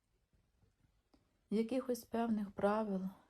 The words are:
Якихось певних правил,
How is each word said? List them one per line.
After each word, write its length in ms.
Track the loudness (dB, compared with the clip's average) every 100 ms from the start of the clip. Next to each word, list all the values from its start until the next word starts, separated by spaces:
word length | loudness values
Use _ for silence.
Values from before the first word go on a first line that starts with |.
| _ _ _ _ _ _ _ _ _ _ _ _ _ _ _
Якихось 540 | 0 0 0 0 -4
певних 460 | -4 -2 0 0 -2
правил, 520 | 0 2 2 0 -2 -4 -8